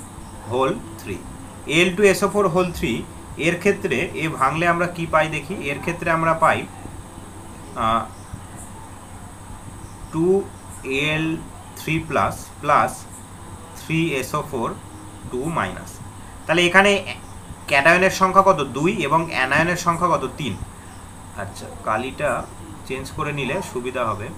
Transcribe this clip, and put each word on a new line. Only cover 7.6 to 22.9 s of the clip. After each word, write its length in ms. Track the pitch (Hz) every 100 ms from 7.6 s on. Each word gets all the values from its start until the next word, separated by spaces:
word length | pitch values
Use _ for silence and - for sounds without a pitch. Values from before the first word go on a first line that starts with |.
| - 127
আহ, 280 | 113 113 - - - - - - - - - - - - - - - - - - - - -
টু 300 | 160 175 196 190 - - -
এল 540 | 127 139 151 156 160 165 - - - -
থ্রি 220 | - 160
প্লাস 460 | 156 120 104 - - -
প্লাস 440 | 143 135 107 - - - - - - - - - -
থ্রি 300 | 160 165 135
এসও 280 | - 151 143
ফোর 240 | 127 131 202 - - - - -
টু 120 | 127
মাইনাস। 540 | 151 151 95 87 - - - - - - -
তাহলে 180 | 170 175
এখানে 380 | 185 202 202 123 - - - - - -
ক্যাটায়নের 440 | 143 160 175 185
সংখ্যা 320 | - 185 190 190
কত? 160 | 151
দুই 280 | 135 127 165
এবং 360 | 214 139 160 170
অ্যানায়নের 460 | 120 131 147 170 170
সংখ্যা 300 | 170 165 175
কত? 220 | 147 131 -
তিন। 200 | 131 90 - - - - - - - -
আচ্ছা, 280 | 95 - - - 120
কালিটা 580 | 107 131 139 147 127 - - - -
change 240 | -